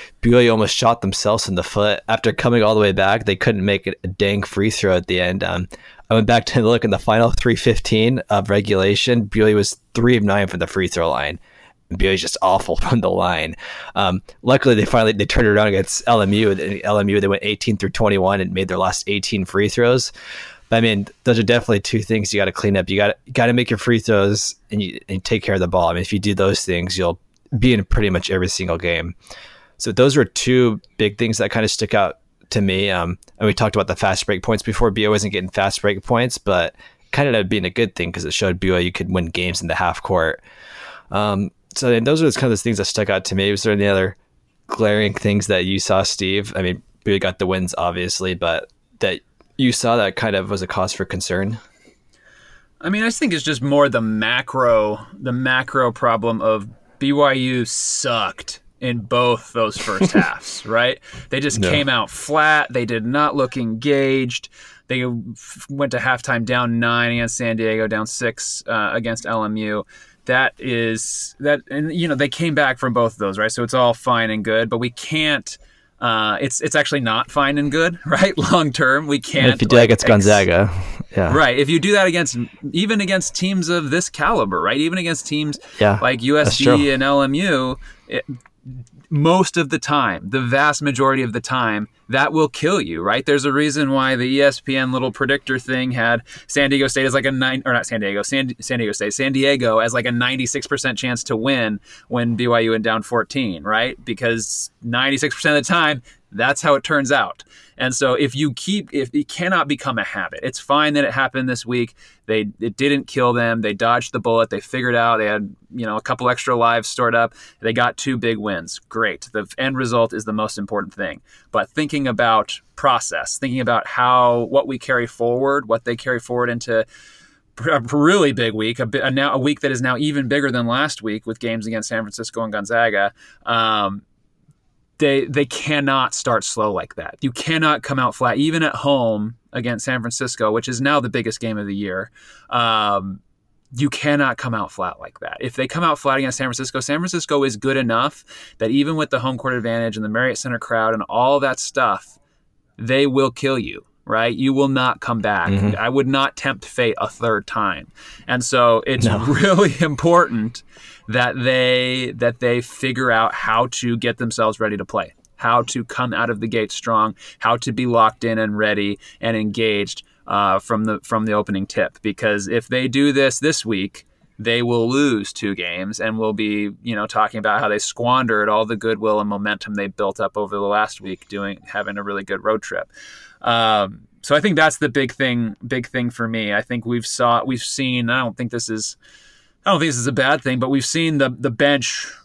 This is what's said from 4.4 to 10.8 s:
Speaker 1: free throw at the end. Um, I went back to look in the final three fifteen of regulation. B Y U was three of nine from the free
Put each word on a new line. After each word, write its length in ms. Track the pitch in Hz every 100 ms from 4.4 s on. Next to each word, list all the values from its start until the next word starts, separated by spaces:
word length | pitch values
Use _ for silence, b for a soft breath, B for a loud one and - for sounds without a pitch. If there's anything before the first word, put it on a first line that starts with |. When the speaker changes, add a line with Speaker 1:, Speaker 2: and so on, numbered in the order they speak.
Speaker 1:
free 280 | - 101 107
throw 240 | - 98 90
at 120 | 87
the 120 | 90
end. 240 | 90 95
Um, 240 | 90 87 92 B B B -
I 40 |
went 120 | 113 110
back 200 | 117 -
to 160 | 131
look 240 | 110 117 110
in 40 |
the 80 | 95
final 340 | - 110 117
three 260 | - 123 113
fifteen 640 | 123 107 - 110 113 131 -
of 200 | 101 101
regulation. 760 | 101 98 95 98 101 123 120 104
B 160 | 110
Y 80 | 107
U 60 | 104
was 200 | 95 - _
three 220 | 117 120 120
of 80 |
nine 240 | 101 101 95
from 120 | 90
the 80 | 85
free 200 | 98